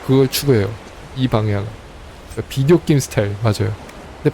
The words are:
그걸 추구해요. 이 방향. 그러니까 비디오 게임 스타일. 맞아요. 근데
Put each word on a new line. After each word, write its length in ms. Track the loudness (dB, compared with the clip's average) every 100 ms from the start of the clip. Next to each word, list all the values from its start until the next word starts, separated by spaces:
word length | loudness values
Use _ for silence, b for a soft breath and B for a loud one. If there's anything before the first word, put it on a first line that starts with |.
| 0
그걸 220 | 4 4
추구해요. 420 | 0 2 2 2 -6 -16 -20 -14 -4
이 120 | -2
방향. 360 | 0 0 -2 -4 -10 -18 -20 -20 -20 -16
그러니까 220 | -12 -8
비디오 260 | -2 4 4
게임 180 | 4 0
스타일. 340 | 0 -2 -2 0
맞아요. 320 | -2 0 -2 -6 -12 -20 -20 -4
근데 80 | -2